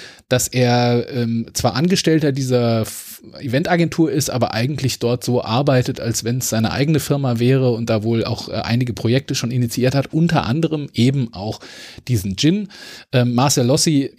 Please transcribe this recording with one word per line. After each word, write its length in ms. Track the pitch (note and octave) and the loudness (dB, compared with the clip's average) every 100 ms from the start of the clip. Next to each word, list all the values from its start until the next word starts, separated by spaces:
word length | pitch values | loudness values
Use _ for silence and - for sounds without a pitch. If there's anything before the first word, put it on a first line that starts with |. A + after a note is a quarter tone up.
| - - - | -14 -20 -2
dass 200 | B2 - | -2 0
er, 580 | B2+ B2 A#2+ A#2+ A#2+ - | 2 2 4 2 2 0
ähm, 380 | A#2+ A#2 A2+ A2+ | -2 -2 -2 -4
zwar 200 | - B2+ | -2 -2
Angestellter 560 | A2 F3+ F#3+ D#3+ D#3+ D3 | 0 2 2 2 2 2
dieser 500 | C3+ C3 B2 A#2 A2+ | 0 0 2 2 0
F-, 400 | A2 - - - - C#2 | -2 -8 -16 -20 -20 -12
Eventagentur 720 | - C3 E3 E3+ D#3+ - D#3+ | -2 -2 2 2 2 2 2
ist, 160 | D3 - | 0 -2
aber 240 | B2 - | 0 0
eigentlich 460 | A2+ C3 C#3+ C3 - | 0 -2 -2 -4 -2
dort 260 | A#2+ B2 | -2 -2
so 180 | - A#2+ | 0 -2
arbeitet, 560 | - A#2 C#3+ B2+ B2 - | 0 0 2 2 2 -2
als 260 | A2+ - | -4 -4
wenn's 260 | G#2+ B2+ - | -4 -4 -2
seine 220 | A2 A2+ | 0 0
eigene 280 | F#2 C#3+ D3+ | 0 0 0
Firma 380 | - C#3+ C3+ A#2 | 0 -2 -2 0
wäre 340 | B2 C3+ B2+ | 2 4 2
und 160 | A2+ A#2 | 0 0
da 140 | A2 | 0
wohl 200 | A2 A2+ | 0 0
auch, 280 | - G#2+ - | -2 -4 -6
äh, 20 | |
einige 400 | G#2+ - A#2+ B2 | -6 -2 0 -2
Projekte 420 | F#2+ A2+ C3 - | -2 0 0 0
schon 160 | C3+ A#2+ | -4 -2
initiiert 440 | B2+ A#2+ - B2 | -2 -2 0 0
hat, 180 | C#3 - | 0 0
unter 320 | D#3+ E3+ E3 | 0 2 2
anderem 440 | G#2 D3+ D#3+ D#3 C#3+ | 0 0 -2 -2 -4
eben 400 | - B2 C#3 A2+ | 0 2 2 -4
auch 280 | F2+ G#2 - - - - - - | -6 -10 -10 -14 -20 -20 -14 -4
diesen 300 | A2+ G2 F#2 | -2 -2 0
Gin. 320 | D3 G3+ G3 - - - - | 0 0 -4 -14 -20 -20 -4
Ähm, 220 | B2+ A#2+ | 0 2
Marcel 300 | A#2+ C#3+ D3 | 2 2 2
Lossi 460 | A#2+ D#3 E3+ C#3+ C3+ | 2 2 2 0 0